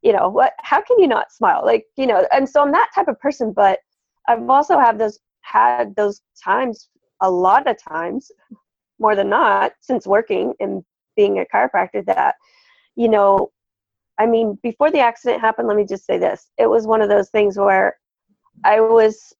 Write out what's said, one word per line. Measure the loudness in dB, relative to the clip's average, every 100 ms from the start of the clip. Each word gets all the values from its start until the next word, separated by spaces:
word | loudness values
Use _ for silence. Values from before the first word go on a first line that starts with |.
you | 0
know, | 0 0
"What, | 0 0 -2
how | -4 -4
can | 0 2
you | 2
not | 2 -4
smile?" | _ -2 0 0
Like, | -2 -4 -6
you | -2
know, | 0 2
and | 0 0
so | 0
I'm | 0
that | 0 -2 -2
type | -4
of | -4
person, | -6 -4 -6
but | 0 0 0 _ _ _ _ -4
I've | -4 0
also | 0 2 2
have | 2 0
those, | -4 -6 _ _
had | -6 0 0 0 -4 -2
those | -4 -4 _ _
times, | -4 -4 -4 -8 -16 _ _ _
a | -2
lot | 0 2 2 0
of | -6
times, | -8 -10 -8 -10 -12 _ _ -20 _ _ _ _
more | -2 0
than | 0
not, | 0 0 0 -2 -6
since | _ -8 0
working | -2 0 -4 -4 -6
and | -8 -8 -12 _ _ -2
being | 0 0
a | -4
chiropractor, | -2 -2 -2 -4 -6 -4
that, | -2 -2 -4 _ _ _ _ _ -4
you | 0
know, | 2 2 2 -2 _ _ _ _ _ _ -4
I | 0
mean, | 0 -2 -4
before | -10 -2 0
the | 2
accident | 0 0 -4 -2
happened, | -2 -2 -2
let | -2
me | -2
just | -6 _
say | -2
this. | -2 -4 _ -2
It | 2
was | 2 0
one | 0
of | 2
those | 0 0
things | 0 0 0
where | 0 2 0 -4 _ _ _ _ _ _
I | 0 2
was | 4 4 2 0 -18 _